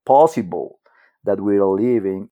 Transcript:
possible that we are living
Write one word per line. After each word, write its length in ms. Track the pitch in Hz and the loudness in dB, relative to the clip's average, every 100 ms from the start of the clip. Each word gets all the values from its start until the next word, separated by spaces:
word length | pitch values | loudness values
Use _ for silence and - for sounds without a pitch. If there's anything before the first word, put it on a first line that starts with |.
| - | 2
possible 760 | 139 160 131 90 82 - - _ _ _ _ | 4 4 2 -6 -10 -10 -16 _ _ _ _
that 180 | 104 98 | -6 -4
we 160 | 101 101 | 0 0
are 80 | 98 | 2
living 640 | 98 123 117 95 95 98 | 0 0 -2 -2 -8 -10